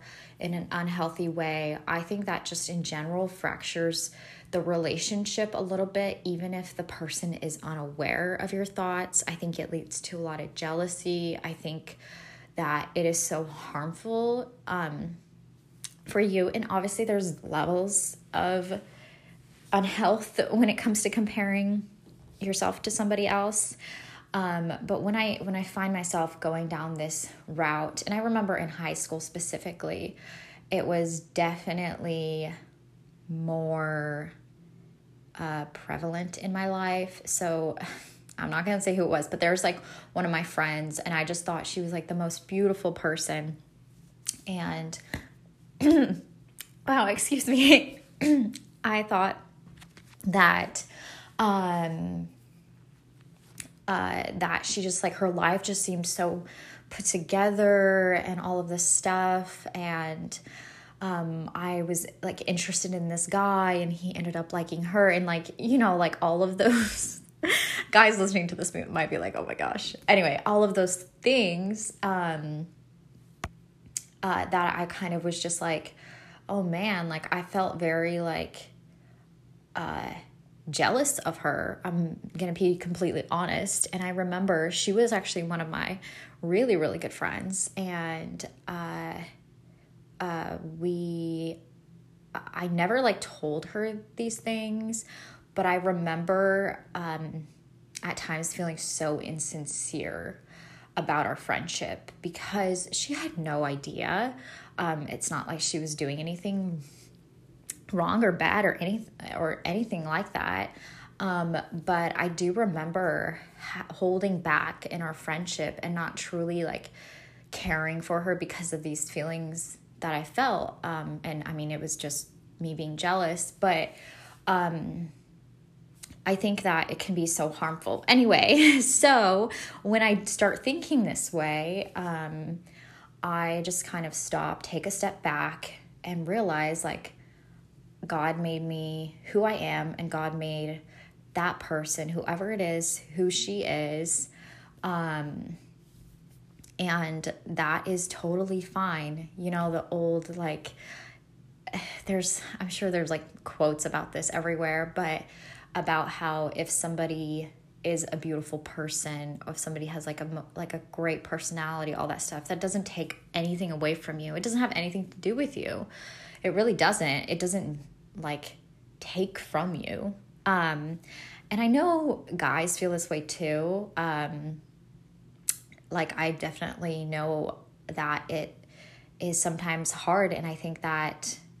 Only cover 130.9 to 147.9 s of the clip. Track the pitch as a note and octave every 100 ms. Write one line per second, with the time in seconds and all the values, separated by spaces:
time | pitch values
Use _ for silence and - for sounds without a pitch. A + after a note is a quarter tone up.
130.9 | D4 F#3+ - - E3+ D3+ D3+ D#3+ F#3+ -
131.9 | - F3+ D#3+ D#3 D#3 D#3+ E3+ - - -
132.9 | - - - F3 E3+ E3 E3+ E3+ F3+ -
133.9 | F3 D#3+ - - D#3 D3+ D#3+ - E3+ G3
134.9 | G3 G3+ - E3 D3 D3+ D#3+ - - -
135.9 | - - F3 D#3+ G#3+ G3+ D#3 D#3 E3 D#3+
136.9 | - - - - - - - - - -
137.9 | - E3+ E3 D#3 E3 E3+ D#3+ E3 D#3+ D#3
138.9 | D#3 D#3+ D#3 - G#3 G#3+ G#3+ D#3 D3+ D#3
139.9 | - E3+ D#3 D#3 D#3+ D#3 D#3 D3+ D#3 -
140.9 | - - - - - F3 - - D#3 D#3
141.9 | - D#3 E3+ - E3+ G3 G#3+ F3 E3 E3
142.9 | - - D#3 F3+ F3+ - G3+ - D3+ D3+
143.9 | D3+ E3+ - - - - - - - F#3
144.9 | F3 E3 D#3 D3 - - E3+ - - -
145.9 | - - - - - - - - - F3+
146.9 | E3+ D#3+ D#3+ - - - E3 D#3 E3 -